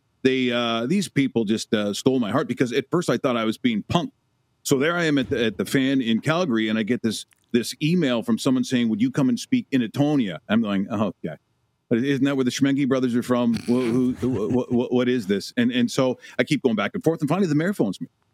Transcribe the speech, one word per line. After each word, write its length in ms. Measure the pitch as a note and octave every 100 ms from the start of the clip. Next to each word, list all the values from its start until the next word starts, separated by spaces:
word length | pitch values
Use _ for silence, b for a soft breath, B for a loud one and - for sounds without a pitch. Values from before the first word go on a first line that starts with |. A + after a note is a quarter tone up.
| _ _
They, 280 | C3 C3 B2+
uh, 360 | A#2+ A#2 A2+ A#2+
these 200 | G3+ F3+
people 380 | - C3+ A#2 G#2
just, 280 | A2 -
uh, 200 | A2 G#2
stole 260 | G2 C3+ C3
my 120 | G#2
heart 180 | D3 C#3
because 240 | B2 B2
at 180 | B2 -
first 180 | F3 E3+
I 60 | A#2+
thought 200 | C3+ A#2+
I 80 | A2
was 120 | G#2+
being 260 | B2 G#2
punked. 280 | - F3 - - _ _ _ _
So 140 | - C#3
there 180 | D#3 F3
I 100 | D#3+
am 120 | C#3+
at 120 | B2+
the, 160 | B2+ A2+
at 120 | G#2
the 80 | G2
Fan 360 | C#3 C3 C3+
in 180 | A#2 A2
Calgary, 480 | D3 E3 F3 A2+ A2
and 100 | A2
I 60 |
get 180 | G#2 A#2+
this, 240 | A2+ - - _ _
this 200 | A#2+ A2 -
email 400 | D3+ F3+ C#3 A#2
from 160 | G#2 A2+
someone 280 | C#3 B2+ B2
saying, 240 | B2 A#2
"Would 120 | G#2
you 80 | C3
come 200 | D3+ C3
and 100 | A#2+
speak 260 | - B2+ -
in 100 | C3
Etonia?" 580 | A2 C3 D3 D3 G2+ D#2 -
I'm 120 | A2
going, 240 | G#2 G2 G2
"Oh, 220 | G#2+ G#2 - D#2+
okay. 120 | D2 _ _ _ _ -
But 120 | A#2
isn't 260 | C3+ C#3 C#3
that 100 | C3+
where 80 |
the 80 | B2
Schmenke 360 | - C#3 C#3 C3+
brothers 280 | C3 B2+ A#2+
are 80 |
from? 320 | A2+ B2 A#2+ A2
Wh-, 100 | G2+
who, 460 | B2 A#2+ B2 B2+ B2
wh-, 360 | B2+ A2+ G2+
wh-, 160 | B2 -
wh-, 240 | A#2+ B2
what 140 | B2 B2
is 200 | B2+ F#2+
this?" 260 | G2 - -
And, 160 | A#2+
and 180 | B2 A#2+
so 300 | - C3 A#2+ B B
I 60 |
keep 180 | B2+ D3
going 140 | B2 G#2
back 160 | G2+
and 80 | F#2+
forth, 200 | D#3 E3
and 80 | C#3
finally 180 | F3 E3+
the 80 | D3
mayor 180 | F3
phones 280 | G3+ G#2+ -
me, 80 | - _ _